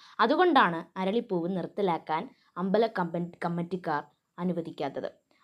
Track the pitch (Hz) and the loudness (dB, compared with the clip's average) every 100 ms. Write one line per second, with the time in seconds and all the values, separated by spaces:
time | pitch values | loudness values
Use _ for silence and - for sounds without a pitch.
0 | - - 233 302 359 277 190 165 - 190 | -12 0 2 4 4 6 4 2 -6 -4
1 | 190 233 233 180 170 185 160 - 190 160 | 0 0 0 -2 -2 -2 -4 -2 0 0
2 | - 156 247 - _ 175 190 214 226 214 | -2 -4 -4 -14 _ -6 2 2 2 0
3 | 170 175 175 - 175 170 170 180 165 147 | -2 -2 -6 -4 -4 -2 -4 -4 -2 -4
4 | 151 _ _ - 180 175 160 - 139 135 | -6 _ _ -6 -2 -2 -6 -6 -6 -4
5 | - - _ _ | -8 -10 _ _